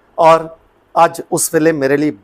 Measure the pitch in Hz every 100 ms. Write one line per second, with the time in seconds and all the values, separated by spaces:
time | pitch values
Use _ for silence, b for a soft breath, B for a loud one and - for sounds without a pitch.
0 | _ - 165 160 160 - _ _ _ 175
1 | 170 170 - 170 - 165 160 160 135 143
2 | 151 101